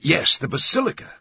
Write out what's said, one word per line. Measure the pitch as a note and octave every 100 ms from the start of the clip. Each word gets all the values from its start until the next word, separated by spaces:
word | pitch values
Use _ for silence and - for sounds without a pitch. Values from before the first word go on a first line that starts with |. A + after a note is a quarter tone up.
Yes, | - - - -
the | C#3
Basilica | C#3+ - B3 C4 - - -